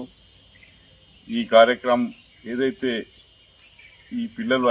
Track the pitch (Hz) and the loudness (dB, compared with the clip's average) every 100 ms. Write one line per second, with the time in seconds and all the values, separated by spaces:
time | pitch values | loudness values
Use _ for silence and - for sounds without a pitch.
0 | 127 - - - - - - - - - | -14 -20 -20 -20 -20 -20 -20 -20 -20 -20
1 | - - - 117 110 113 117 120 127 123 | -20 -20 -10 -8 4 6 6 4 0 -2
2 | 117 - - - 110 120 135 - 127 113 | -2 -8 -20 -20 -12 -6 -4 -4 -6 -6
3 | - - - - - - - - - - | -8 -18 -20 -20 -20 -20 -20 -20 -20 -20
4 | - 240 - - 113 131 123 | -14 -10 -10 -10 -4 -2 2